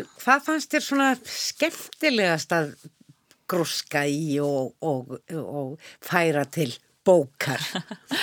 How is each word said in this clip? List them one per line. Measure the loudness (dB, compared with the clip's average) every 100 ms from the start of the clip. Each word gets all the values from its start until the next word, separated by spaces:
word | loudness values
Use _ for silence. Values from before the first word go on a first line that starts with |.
| -4
hvað | -4 4 4
fannst | 4 -2 0
þér | -2
svona | 0 2 2 2
skemmtilegast | -4 -8 -6 -2 -2 -2 -12 -2 0 4 4 2 2
að | 0 0 -6 -20 -20 -20 _ _ _ -4
grúska | -2 0 -4 -4 -2 0
í | 0 0 0
og, | 0 0 -2 -4
og, | -2 -2 -4 -12 -10
og | -8 -6 -6 -8 -10 -16 -18
færa | -2 2 2 2 0
til | -2 -4 -4 _ _ 6
bókar? | 6 4 -4 -4 -4 -4 -6 -8 -14 -6 -2